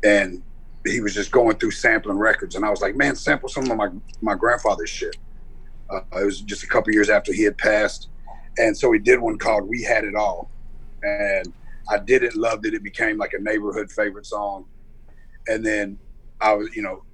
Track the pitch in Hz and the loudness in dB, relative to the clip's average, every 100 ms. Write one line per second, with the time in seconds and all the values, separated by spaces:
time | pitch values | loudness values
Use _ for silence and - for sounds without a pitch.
0 | 107 101 95 87 - - - - - 123 | 6 6 4 -4 -12 -14 -16 -8 -2 0
1 | 107 101 98 127 113 104 113 - 123 110 | 0 -2 2 4 6 4 0 2 2 2
2 | 107 98 110 101 95 95 107 98 101 - | 0 2 2 2 -2 -4 -2 0 -2 0
3 | 143 - - 147 131 147 131 110 104 90 | 0 0 0 0 0 -4 -2 0 -2 -4
4 | - - 107 95 113 120 113 92 85 - | -12 -6 -2 2 2 2 2 0 -2 -6
5 | 87 - - - - - - - - 95 | -8 -8 -14 -14 -14 -14 -14 -14 -8 -8
6 | - 90 101 104 107 101 - 123 110 107 | -6 -2 -2 -2 -8 -10 0 0 4 4
7 | 101 104 101 95 107 101 107 107 104 - | 6 4 4 2 2 4 2 4 2 -2
8 | - - - - - - 117 104 127 113 | -12 -12 -14 -14 -12 0 2 4 4 4
9 | 104 120 - - - 107 98 120 113 113 | 6 4 4 0 2 2 0 -6 0 0
10 | 107 104 104 87 85 - - - - - | 2 0 0 -2 -8 -12 -12 -12 -12 -8
11 | 101 104 101 98 92 - - - - 104 | -4 -2 0 0 -2 -12 -14 -12 -2 -2
12 | 101 127 120 110 117 110 107 107 101 - | 4 4 4 0 0 0 -2 -4 -8 -2
13 | 113 107 95 95 104 107 104 101 101 - | -2 0 -4 -4 -2 -2 -2 -4 -6 -2
14 | 104 101 - 104 104 98 - - - - | -4 -4 -8 -4 -4 -6 -12 -20 -20 -20
15 | - - - - - 110 110 107 101 101 | -20 -20 -20 -14 -4 -2 0 0 -2 -8
16 | - - - - 107 104 107 - 95 - | -16 -20 -20 0 4 4 0 -6 -6 -8
17 | - | -14